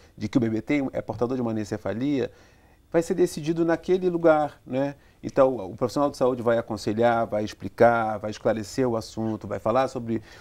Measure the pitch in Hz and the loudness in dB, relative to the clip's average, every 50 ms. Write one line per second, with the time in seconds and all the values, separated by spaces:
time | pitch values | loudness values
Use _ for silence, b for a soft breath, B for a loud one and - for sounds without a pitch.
0 | b b b - 117 107 - 135 117 113 110 110 113 - 147 147 135 127 - 117 | b b b -10 -8 -2 0 0 2 2 0 -2 -2 0 0 0 0 -2 -4 -6
1 | 104 - 110 110 123 120 131 127 120 113 113 110 107 - 117 101 - 101 98 113 | -6 -6 -4 -2 -2 -2 0 -2 -2 -2 -2 -4 -4 -4 -6 -6 -6 -6 -4 -4
2 | 131 143 147 131 117 - b b b b b b b b b b _ _ - 170 | -2 -2 -2 -2 -2 -4 b b b b b b b b b b _ _ -2 -2
3 | 165 - 190 175 180 175 - 165 147 151 170 165 170 165 160 160 - - 180 190 | 0 0 2 2 2 0 0 -2 -4 -2 0 0 2 0 0 0 0 0 0 0
4 | 180 180 175 170 165 160 156 151 151 139 - - _ - 127 131 139 143 139 b | 2 0 0 4 6 6 6 6 2 -2 -6 -12 _ -6 -2 -2 -2 -2 -4 b
5 | b b b b - 113 - 139 135 131 131 110 95 90 110 - 131 117 - 147 | b b b b -10 -2 4 4 4 4 4 0 -6 -8 -6 -4 -4 -2 0 0
6 | 143 143 135 - 135 123 131 120 110 120 117 117 113 - 113 101 - 117 107 110 | -2 -2 0 0 0 0 0 2 2 2 2 2 0 -4 -8 -4 -4 -2 0 2
7 | 117 120 117 117 113 101 104 107 110 107 - - - 98 - - 117 117 120 117 | 4 4 4 2 0 -2 -2 -4 -4 -4 -8 -10 -12 -10 4 6 6 6 6 4
8 | 110 110 110 101 110 107 107 - - 120 107 110 104 - - - 131 123 113 113 | 2 -2 -4 -4 -6 -8 -8 -2 0 0 0 0 -4 -4 -2 0 0 0 0 -2
9 | 107 - - 110 113 110 110 104 - 98 107 104 - 110 113 127 135 123 - 131 | -4 -6 -8 -6 -4 -4 -4 -6 -6 -8 -8 -4 -2 0 2 2 0 0 -4 -6
10 | 117 113 113 107 107 B B B | -6 -4 -4 -6 -6 B B B